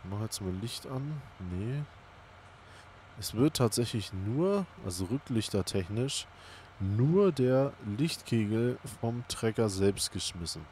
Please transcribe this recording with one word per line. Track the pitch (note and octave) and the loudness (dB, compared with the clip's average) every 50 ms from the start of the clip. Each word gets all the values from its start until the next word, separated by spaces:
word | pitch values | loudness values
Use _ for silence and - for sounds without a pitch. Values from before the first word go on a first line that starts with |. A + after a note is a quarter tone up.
| - | -8
Ich | F2+ | -6
mach | G2 G#2 | -6 -4
jetzt | A2 G#2+ - - | -4 -4 -6 -4
mal | G2+ F#2 | -4 -4
Licht | F#2 F#2+ G#2+ A#2+ - - - | -4 -4 -4 -6 -8 -8 -8
an. | C#3 C3 C3 C#3 D3 D#3 C#3+ C3 - - - F#2+ F2+ | -6 -6 -6 -4 -6 -8 -8 -10 -14 -14 -10 -8 -6
Nee. | F2+ F#2 G2+ A#2 C3+ D3 D3 - - - - - - - - - - - - - - - - - - - - - - - - - - - | -4 -4 -2 -2 -4 -4 -6 -8 -12 -20 -20 -20 -20 -20 -20 -20 -20 -20 -20 -20 -20 -20 -20 -20 -20 -20 -20 -20 -20 -20 -20 -20 -14 -10
Es | G2+ - | -10 -4
wird | - G#2 C3+ D#3 - | 2 4 2 4 4
tatsächlich | - B2 G#2+ - A#2+ A#2+ - - A2+ F#2+ - | 4 2 4 4 0 0 0 -2 -4 -4 -4
nur, | - F#2+ G2 G#2 A#2 D3 F3 F#3+ G3+ G3+ F#3 - - - - | -6 -4 -2 -2 0 2 2 2 2 0 -2 -4 -10 -8 -8
also | F#2+ F2 F2+ F#2+ | -6 -4 -4 -2
rücklichtertechnisch, | F2 A2+ C#3+ - - B2+ A2 G2+ - - G2+ F#2 - - G2+ F2+ - G#2 A2+ B2+ C#3 - - - - - - - - - - - - - - | -2 -2 -4 -2 0 0 0 0 2 0 0 0 0 -2 -2 -2 -2 -2 -2 -2 -2 -2 -6 -8 -10 -16 -20 -20 -18 -18 -20 -20 -20 -8 -4
nur | G2 F#2+ G2+ A2 B2+ D3 E3+ G3 G3+ F#3+ | -2 0 2 4 4 6 6 6 6 6
der | D3 C3+ B2+ B2+ C3 C3 C3+ C#3 - - A2+ G#2+ G#2 | 4 4 4 4 6 4 4 2 -2 -6 -6 -6 0
Lichtkegel | G#2+ D3+ E3+ - - - - A#2+ A2+ G#2+ G2+ A2 A2+ A#2 B2 B2 - - - - - | 0 0 0 0 -6 -4 0 2 2 2 2 2 2 2 2 0 -4 -8 -14 -8 -4
vom | - A#2 A#2 A#2+ B2 - | -2 -2 -2 -2 -6 -6
Trecker | - - - A2+ A2 - A2+ G#2+ | -6 0 0 0 2 2 2 2
selbst | F#2+ F#2+ G2 G2+ F#2+ F2+ - - | 4 4 4 4 4 2 -4 -4
geschmissen. | - F#2+ - - - F2 E2+ D#2+ - E2 D#2+ C#2+ | -2 -4 -6 -4 -6 -6 -8 -8 -8 -10 -12 -14